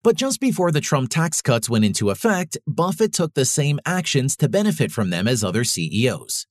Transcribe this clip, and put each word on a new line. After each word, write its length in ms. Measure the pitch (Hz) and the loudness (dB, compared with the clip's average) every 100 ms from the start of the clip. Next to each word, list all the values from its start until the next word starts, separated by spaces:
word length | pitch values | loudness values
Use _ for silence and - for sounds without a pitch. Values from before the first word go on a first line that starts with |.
But 140 | 233 - | 2 0
just 240 | 269 - | -2 0
before 320 | 262 180 175 | -2 2 0
the 80 | 147 | 0
Trump 300 | - 143 127 | 0 0 0
tax 320 | 160 160 - | 0 0 -2
cuts 280 | - 117 113 | 0 0 0
went 140 | 117 | 2
into 260 | 107 92 104 | 2 2 -2
effect, 480 | 98 226 185 175 - - | 0 0 0 -2 -6 -6
Buffett 460 | - 180 - 220 | -2 -2 0 0
took 220 | - 165 | 0 -2
the 100 | - | 0
same 380 | 127 - 147 147 - | 0 0 0 0 -2
actions 520 | 180 165 139 135 - | -4 0 0 0 0
to 100 | 147 | 2
benefit 460 | 190 208 165 113 | 4 2 2 0
from 160 | - 95 | 0 -2
them 180 | 85 107 | 0 0
as 160 | 123 | 0
other 220 | 101 95 120 | 0 0 -2
C 240 | - 80 | -2 -2
E 160 | 90 120 | 0 0
Os 360 | 82 - - - | -2 -8 -10 -10